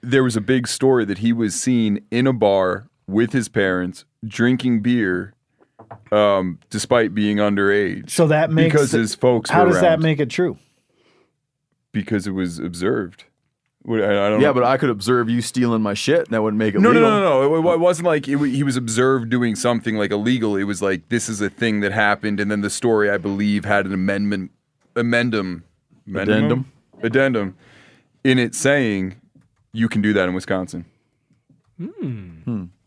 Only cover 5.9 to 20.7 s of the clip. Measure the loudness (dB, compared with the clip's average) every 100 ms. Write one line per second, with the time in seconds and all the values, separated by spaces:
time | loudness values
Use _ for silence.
5.9 | -20 -2 2 4 2 -2 -8 _ -8 0
6.9 | 2 2 0 0 2 0 2 2 2 0
7.9 | -4 -8 0 2 2 0 2 2 2 2
8.9 | 0 -2 0 2 2 0 2 4 4 4
9.9 | 2 0 0 -2 -2 -2 -4 _ _ _
10.9 | _ _ _ _ _ _ _ _ _ _
11.9 | -8 -4 -4 -4 -4 -4 -6 -10 -4 -2
12.9 | -2 -6 -12 -20 _ _ _ _ _ -4
13.9 | -2 2 2 2 2 2 2 2 2 0
14.9 | -2 0 0 2 -2 -2 -2 0 0 -2
15.9 | -4 0 0 0 -2 -2 0 -2 2 4
16.9 | 6 4 4 2 2 2 2 2 2 2
17.9 | 2 0 0 0 0 0 0 -2 -2 -2
18.9 | 2 2 2 0 -2 0 -2 -2 -2 -2
19.9 | -2 -2 -2 0 0 0 0 -2